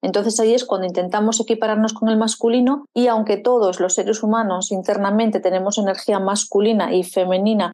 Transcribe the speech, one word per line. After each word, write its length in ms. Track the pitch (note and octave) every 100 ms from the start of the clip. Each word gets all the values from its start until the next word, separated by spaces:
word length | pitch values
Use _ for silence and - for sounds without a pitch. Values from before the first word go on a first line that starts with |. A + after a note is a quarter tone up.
| F#3
Entonces 320 | F#3+ G#3 G#3+
ahí 160 | A3
es 100 | B3
cuando 220 | B3+ F#3+ F#3
intentamos 540 | F3+ F3+ G#3 G#3+ A3+
equipararnos 520 | A3+ A3+ A3 G#3+ A3
con 160 | A3 A3
el 80 | A3
masculino 680 | A3 - A#3 A#3+ B3 C#4+ -
y 140 | - B3
aunque 300 | A3+ A3 G3+
todos 420 | A#3+ B3 G3+ F3+
los 140 | F3+
seres 280 | F#3 G#3+ G#3+
humanos 480 | G#3+ A3+ G#3+ F3+ F#3
internamente 720 | F#3+ F#3 G3+ G3 G#3 A3+ G3+
tenemos 380 | F#3 F#3 F#3+ G#3
energía 420 | G3+ F#3+ - G3+
masculina 760 | F#3+ G3+ - G3+ G#3 A3 F3+
y 80 | F#3
femenina 720 | F3+ - F#3 F#3 G#3 A3 F3